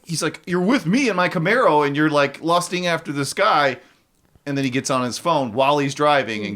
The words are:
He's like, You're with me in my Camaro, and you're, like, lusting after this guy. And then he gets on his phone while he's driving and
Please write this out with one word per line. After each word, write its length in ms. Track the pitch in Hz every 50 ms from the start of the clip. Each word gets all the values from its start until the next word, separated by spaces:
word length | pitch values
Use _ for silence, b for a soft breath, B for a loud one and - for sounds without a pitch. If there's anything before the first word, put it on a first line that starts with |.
| _
He's 180 | - 165 151 175
like, 180 | 156 147 - _
You're 160 | - 175 180
with 240 | 180 185 254 277 170
me 240 | 156 185 262 285 240
in 60 | 196
my 140 | 180 180 175
Camaro, 560 | - 185 156 175 214 254 247 190 156 151 147
and 100 | 143 139
you're, 140 | 143 151 156
like, 320 | 147 147 143 139 - -
lusting 460 | - 160 170 180 165 - - 180 180
after 240 | 175 170 165 - -
this 220 | 147 143 139 135 -
guy. 440 | - 190 214 196 156 147 139 127 123 b b b b b b _ _ _ _ _ - _
And 120 | - 143
then 80 | 139 139
he 60 | 135
gets 180 | 120 135 135 -
on 140 | 143 131 123
his 160 | 123 110 -
phone 340 | - 175 165 151 135 120 101
while 240 | 120 131 135 147
he's 160 | 147 143 135 135
driving 520 | - 147 147 147 143 131 107 110 107 104
and 100 | 98 104